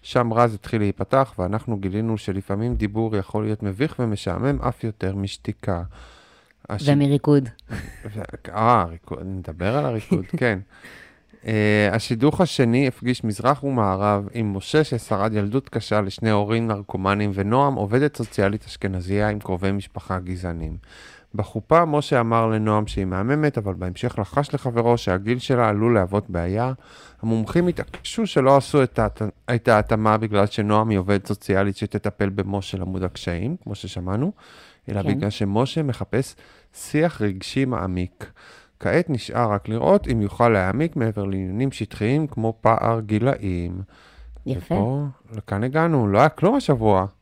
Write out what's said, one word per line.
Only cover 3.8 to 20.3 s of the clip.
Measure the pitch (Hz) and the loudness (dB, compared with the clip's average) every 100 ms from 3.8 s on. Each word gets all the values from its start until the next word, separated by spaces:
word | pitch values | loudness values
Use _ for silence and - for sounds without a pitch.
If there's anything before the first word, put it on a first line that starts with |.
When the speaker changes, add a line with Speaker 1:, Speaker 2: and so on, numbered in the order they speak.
| 156 - | -4 -2
Speaker 1:
ומשעמם | 120 101 - 87 123 143 | -2 -2 -4 -2 -2 -2
אף | 123 - | -4 -4
יותר | 113 107 92 98 | -8 -4 -4 -4
משתיקה. | 98 - - 107 - 87 87 - - - _ _ _ _ - | -6 -6 -10 -8 -4 -4 -6 -14 -20 -20 _ _ _ _ -10
הש- | 101 147 | -4 2
Speaker 2:
ומריקוד. | 143 143 143 - 143 127 - - 104 - - 104 104 | 4 4 2 4 4 2 -10 -12 -12 -12 -14 -12 -10
Speaker 1:
ו-, | - - - | -10 -12 -10
אה, | 101 113 120 | 0 4 6
ריקוד, | 85 82 - 67 90 | 4 -4 -10 -10 -8
נדבר | 95 90 80 90 135 | -8 -10 -4 0 0
על | 147 | 0
הריקוד, | 113 - 185 92 | -4 -2 -2 -2
Speaker 2:
<laughs> | 165 | -2
Speaker 1:
כן. | 123 95 98 - - - - _ _ - - | 0 0 -6 -20 -20 -20 -20 _ _ -14 -2
אה, | 110 104 104 104 | 2 4 4 4
השידוך | 110 - 117 139 151 | 2 -2 2 2 4
השני | 185 - 120 120 139 | 0 4 4 4 2
הפגיש | - 120 123 | 0 -4 -2
מזרח | 113 101 117 139 | -2 0 0 0
ומערב | 139 127 104 95 104 101 98 | 0 0 2 2 2 0 -2
עם | 117 107 98 | -4 -4 -4
משה | - 156 | 0 0
ששרד | 151 120 - 101 107 | 2 -2 -2 0 0
ילדות | 107 101 131 - | 0 0 -2 -2
קשה | 113 - 107 | -8 -2 0
לשני | 98 - 113 | 0 -2 0
הורים | 107 104 113 113 | 2 2 0 0
נרקומנים, | 104 101 95 95 101 104 | -4 -4 -2 0 2 0
ונועם, | 98 98 123 143 131 | 0 0 2 2 0
עובדת | 98 123 143 - | 0 2 0 -2
סוציאלית | 113 - 98 107 - | -6 0 0 0 -8
אשכנזייה | - 101 92 90 101 107 | -8 -4 -4 -2 0 0
עם | 104 | -2
קרובי | 104 92 98 | -4 -2 0
משפחה | 101 95 - - 92 | -2 -6 -14 -6 -6
גזענים. | 90 | -4